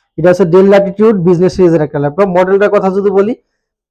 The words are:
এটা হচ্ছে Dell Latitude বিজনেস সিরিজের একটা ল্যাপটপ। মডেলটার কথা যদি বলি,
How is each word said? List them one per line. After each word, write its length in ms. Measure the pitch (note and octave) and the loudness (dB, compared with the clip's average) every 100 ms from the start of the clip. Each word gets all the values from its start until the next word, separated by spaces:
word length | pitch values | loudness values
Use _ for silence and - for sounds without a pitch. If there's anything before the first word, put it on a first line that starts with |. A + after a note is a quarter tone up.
| _ - | _ -2
এটা 120 | E3+ | 0
হচ্ছে 160 | F3+ | 0
Dell 240 | F3+ F#3 G3 | 0 2 4
Latitude 440 | G3 G3 F#3+ G#3+ G#3 | 2 0 0 0 2
বিজনেস 340 | E3+ F3 F3+ | 0 0 0
সিরিজের 300 | F#3 F3+ D#3+ | 0 0 0
একটা 160 | D3 D3+ | -2 -4
ল্যাপটপ। 300 | C#3+ D3+ G3+ | -4 -2 -2
মডেলটার 420 | F3 F#3 G3 G3+ | 0 0 0 0
কথা 200 | G3+ F#3+ | 0 -2
যদি 200 | F#3+ G3+ | -2 -2
বলি, 240 | F#3+ G3+ - _ _ _ _ _ | 0 -2 -6 _ _ _ _ _